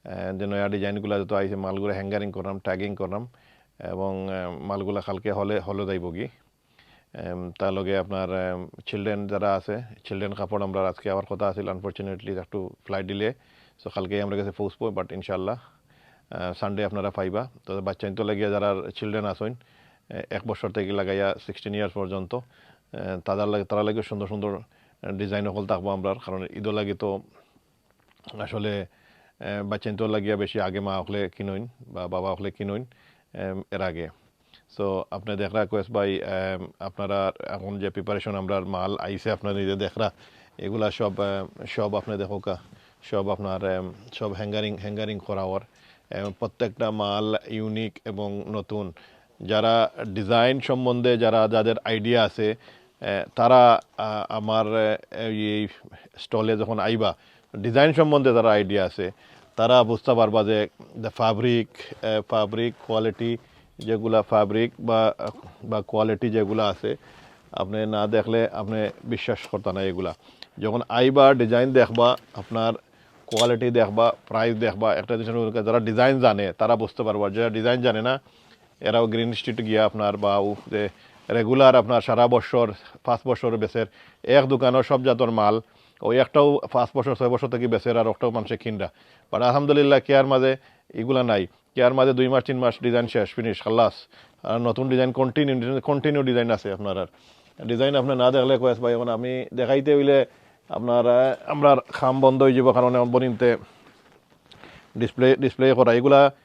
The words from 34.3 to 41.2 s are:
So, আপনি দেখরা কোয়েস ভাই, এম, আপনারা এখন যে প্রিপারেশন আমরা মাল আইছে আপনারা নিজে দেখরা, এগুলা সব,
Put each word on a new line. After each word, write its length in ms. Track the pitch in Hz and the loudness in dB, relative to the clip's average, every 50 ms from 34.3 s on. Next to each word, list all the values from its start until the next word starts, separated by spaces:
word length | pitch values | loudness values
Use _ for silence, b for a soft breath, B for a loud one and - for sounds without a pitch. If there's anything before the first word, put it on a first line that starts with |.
| _ _ _ _ _ _ _ _ _ - | _ _ _ _ _ _ _ _ _ -8
So, 260 | 104 98 95 95 - - | -6 -4 -4 -4 -6 -8
আপনি 260 | - 98 98 110 101 | -12 -12 -8 -8 -6
দেখরা 300 | 98 101 95 101 110 104 | -6 -6 -4 -2 -2 -2
কোয়েস 240 | 98 - 104 95 - | -2 -2 -4 -6 -2
ভাই, 240 | 117 104 101 101 95 | -2 -2 0 0 -2
এম, 520 | 92 - - 95 92 95 95 95 90 90 - - _ | -4 -4 -6 -6 -6 -4 -6 -6 -8 -10 -14 -14 _
আপনারা 520 | - 98 - - 101 98 101 98 98 95 - - | -14 -14 -10 -10 -8 -4 -4 -2 -2 -4 -4 -6
এখন 380 | - - 98 98 92 98 101 101 | -10 -12 -10 -10 -10 -10 -10 -6
যে 120 | 98 98 | -6 -6
প্রিপারেশন 440 | 95 101 90 95 104 101 - 110 101 | -6 -6 -6 -6 -6 -6 -6 -6 -6
আমরা 260 | 98 95 92 101 98 | -6 -4 -4 -4 -4
মাল 360 | 92 92 98 92 92 95 101 - | -4 -4 -6 -4 -4 -4 -6 -6
আইছে 320 | - 90 101 92 - 113 | -8 -8 -8 -6 -4 -4
আপনারা 280 | 107 - - 104 101 98 | -6 -4 -4 -6 -4 -4
নিজে 180 | 98 95 98 | -2 -4 -2
দেখরা, 340 | 98 101 92 - - 110 101 - b b b b b b b b - | -4 -4 -6 -4 -4 -4 -4 -4 b b b b b b b b -12
এগুলা 320 | - 98 101 110 110 104 | -10 -8 -6 -4 -4 -4
সব, 300 | - - 113 104 95 95 | -2 -2 -4 -4 -2 -2